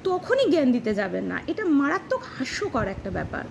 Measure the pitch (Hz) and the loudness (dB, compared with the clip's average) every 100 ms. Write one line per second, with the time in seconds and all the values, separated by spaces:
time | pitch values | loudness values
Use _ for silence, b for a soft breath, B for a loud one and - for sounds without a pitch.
0 | 381 359 - 508 480 320 269 240 220 202 | 0 -2 2 2 4 6 4 4 2 -2
1 | 190 185 190 175 - 349 415 285 277 370 | -2 -2 -4 -6 -4 -2 2 4 4 0
2 | - 523 - - 262 - 403 240 202 196 | -2 -4 -4 -8 -6 -4 -2 -2 -2 -4
3 | 196 175 151 - - | -6 -4 -4 -6 -8